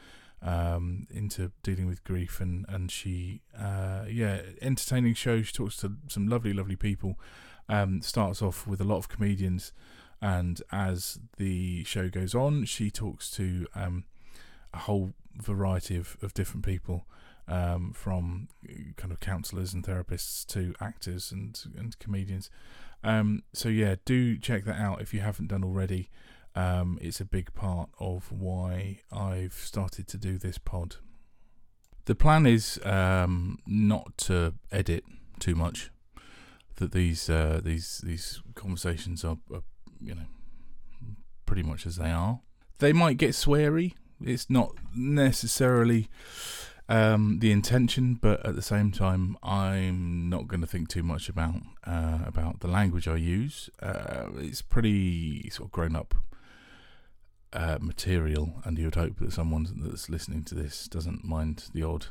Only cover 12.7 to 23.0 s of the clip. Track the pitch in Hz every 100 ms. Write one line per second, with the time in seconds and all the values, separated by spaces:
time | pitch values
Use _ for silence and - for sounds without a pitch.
12.7 | - 104 - 110 - - - 95 90 85
13.7 | 95 95 90 - - - - - - -
14.7 | - - 101 92 - - - - 101 95
15.7 | 95 - 90 85 - 101 95 92 - 101
16.7 | 92 - 90 - - - - - 90 87
17.7 | 85 85 - - 92 87 90 104 - -
18.7 | - - - 90 87 - 95 101 92 92
19.7 | 92 92 92 90 90 - - - 104 90
20.7 | 82 101 - - 90 - 95 107 110 -
21.7 | - 117 - 110 101 95 95 - - -
22.7 | - - -